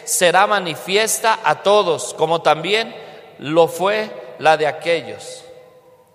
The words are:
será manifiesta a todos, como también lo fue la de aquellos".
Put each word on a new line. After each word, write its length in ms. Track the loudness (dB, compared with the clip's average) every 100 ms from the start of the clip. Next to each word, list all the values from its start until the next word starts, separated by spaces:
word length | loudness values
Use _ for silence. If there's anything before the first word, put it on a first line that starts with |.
| -6
será 420 | 2 4 4 4
manifiesta 920 | 2 -2 -6 -2 0 0 0 0 0
a 180 | 0 0
todos, 520 | 2 2 2 -2 -6
como 280 | -2 0 0
también 540 | 2 0 0 -2 -4 -10 -18 -20 -20 -14
lo 300 | 0 2 2
fue 680 | 2 -2 -2 -4 -10 -16 0
la 160 | 2 4
de 100 | 2
aquellos". 800 | -2 -2 -2 -4 -14 -16 -18 -20 -20 -20 -20 _ _ _